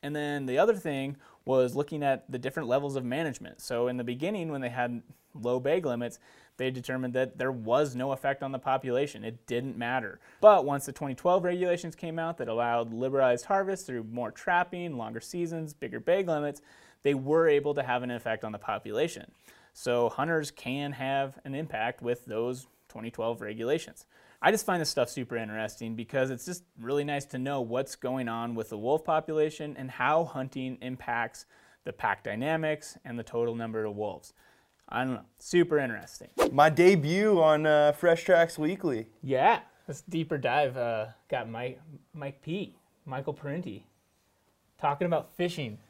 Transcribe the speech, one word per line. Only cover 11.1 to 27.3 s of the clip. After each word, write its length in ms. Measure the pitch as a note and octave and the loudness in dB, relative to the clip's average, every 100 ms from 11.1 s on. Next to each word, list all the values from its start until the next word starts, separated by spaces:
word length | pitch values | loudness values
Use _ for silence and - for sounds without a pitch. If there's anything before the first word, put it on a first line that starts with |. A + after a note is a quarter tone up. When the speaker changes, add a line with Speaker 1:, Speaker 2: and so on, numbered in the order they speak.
| B2+ | -2
Speaker 1:
twelve 280 | F3 F3+ | 2 2
regulations 520 | F3 F3+ F3+ F3 E3+ - | 2 0 0 -2 -4 -10
came 240 | E3+ E3 | -8 -4
out 180 | E3 E3+ | -6 -6
that 100 | A#2+ | -4
allowed 460 | A2+ A#2+ A#2+ A#2 | 0 0 0 -2
liberalized 520 | A2+ C3 C3+ C3 B2 - | -4 -2 4 4 4 2
harvest 420 | G3 F#3+ F#3 - | 0 0 -4 -6
through 160 | B2 | -8
more 280 | A2 A#2+ A#2 | -6 -6 -6
trapping, 640 | - - F3 F3 F3+ F3 C3+ | -6 0 2 0 -4 -8 -6
longer 220 | A2+ A2+ | -8 -8
seasons, 520 | - F3 E3+ E3 D#3 | -10 -6 -4 -4 -8
bigger 260 | D3 - A#2+ | -8 -8 -6
bag 280 | - F#3 F#3 | 2 2 2
limits, 340 | D#3 D3 C#3+ _ - - _ | 0 -2 -6 _ -20 -20 _
they 120 | C#3+ C#3+ | 0 0
were 320 | C3 D#3+ E3 | 2 4 6
able 260 | D3 C#3+ | 4 2
to 100 | D3 | -2
have 200 | B2+ B2 | 0 0
an 80 | B2 | -2
effect 320 | A#2+ A#2 A2 | -4 -2 -4
on 80 | A2 | -4
the 80 | G#2+ | -8
population. 720 | - G#2+ A2 G#2+ E3 - - _ - - _ | -4 -4 -2 -2 -2 -2 -16 _ -20 -20 _
So 360 | - - A#2+ A#2+ | -8 0 2 2
hunters 420 | - D3 D#3+ D3 | 0 0 0 -2
can 400 | - B2+ C3+ C#3+ | -8 -6 -6 -6
have 480 | B2+ C3+ C#3 C#3 C3+ C#3 | -6 -2 0 -2 -6 -10
an 100 | C#3 | -8
impact 460 | D#3+ A2 A2+ A#2+ | -6 -4 -4 -4
with 220 | A#2+ A#2+ - | -4 -4 -4
those 420 | A2 A#2+ B2+ - _ _ | -4 -2 -4 -10 _ _
twenty 200 | A2 A2+ | -12 -10
twelve 320 | - A2+ A2+ | -4 -4 -4
regulations. 640 | G#2 A2 A#2 D#3+ - - - _ _ _ | -6 -6 -2 -2 -2 -18 -20 _ _ _
I 80 | D#3 | 4
just 140 | G#3+ - | 4 2
find 160 | F3+ | 0
this 80 | D#3 | 0
stuff 200 | - A#2+ | 0 0
super 280 | - A#2+ A#2+ | -2 -6 -6
interesting 580 | A2 G#2+ A2 - A2+ A2+ | -6 -4 -6 -6 -8 -8
because 360 | A#2 C#3 C3 | -4 0 0
it's 140 | B2+ - | -2 -8
just 180 | F3+ _ - | -12 _ -14
really 240 | A#2 C#3+ | -2 -2
nice 220 | D3 C#3+ | 0 -4
to 120 | C#3 | -6